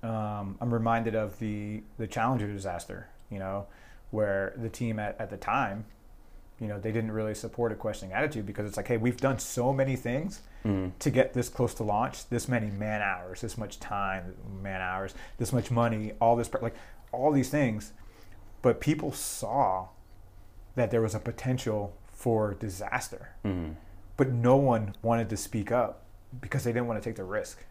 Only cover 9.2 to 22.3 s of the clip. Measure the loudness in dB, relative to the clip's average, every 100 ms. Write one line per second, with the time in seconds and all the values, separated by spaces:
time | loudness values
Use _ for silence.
9.2 | 2 2 -2 0 2 4 4 2 0 -2
10.2 | -2 -6 -14 -4 0 2 0 0 2 4
11.2 | 4 4 -2 2 0 0 0 2 2 -2
12.2 | -2 -2 2 0 0 -2 -2 0 0 -2
13.2 | -6 -6 -6 -4 -6 -8 -4 -2 0 -2
14.2 | -4 -10 -10 -8 -6 -4 -2 -2 -4 -8
15.2 | -12 -4 0 2 2 2 4 2 -4 4
16.2 | 6 6 4 -2 -4 -6 -16 -18 -8 2
17.2 | 4 6 4 4 2 2 -6 -12 -16 -16
18.2 | -18 -16 -16 2 4 4 4 2 2 -4
19.2 | -6 -4 -2 4 4 2 -2 -14 -20 -18
20.2 | -18 -18 -18 -18 -8 0 4 4 4 0
21.2 | -4 -4 0 0 2 0 -2 -8 -16 -4
22.2 | 2